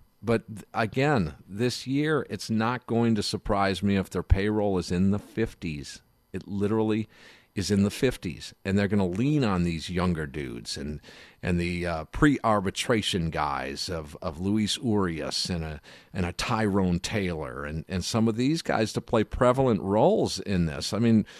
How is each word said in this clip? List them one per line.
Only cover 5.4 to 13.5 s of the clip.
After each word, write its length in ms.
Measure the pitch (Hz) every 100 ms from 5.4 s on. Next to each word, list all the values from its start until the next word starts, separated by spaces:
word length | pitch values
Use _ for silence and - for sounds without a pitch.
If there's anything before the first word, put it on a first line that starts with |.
| - - 87 73 69 - _ _ _
It 160 | 95 -
literally 600 | 98 101 110 110 107 110 - - - _
is 160 | - 87
in 140 | 101
the 80 | 101
fifties, 640 | - 131 - 92 60 - -
and 140 | - 98
they're 80 | 101
gonna 180 | 101
lean 380 | 92 90 135 151
on 220 | 117 92
these 260 | 87 80 -
younger 340 | 87 90 80
dudes 520 | 73 71 67 58 55 -
and, 240 | 71 73 - - - -
and 160 | - 87
the, 260 | 87 87
uh, 200 | 87 80
pre-arbitration 1200 | 78 - 151 135 113 104 95 - - 117 - 98 82
guys 600 | 78 73